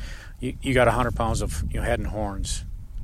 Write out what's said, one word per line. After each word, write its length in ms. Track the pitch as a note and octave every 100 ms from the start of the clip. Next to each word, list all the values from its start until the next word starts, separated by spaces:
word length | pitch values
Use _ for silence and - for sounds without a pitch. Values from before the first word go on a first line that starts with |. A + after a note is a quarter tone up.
| - - - -
You, 160 | B2+ -
you 140 | C#3
got 140 | B2+ A#2+
a 20 |
hundred 240 | A2+ B2
pounds 260 | G#2 A#2 A2+
of, 220 | G#2 - -
you 80 | A2+
know, 80 | G#2+
head 140 | A2+
and 80 | G#2+
horns, 560 | G#2 G#2 G2 - - - - - -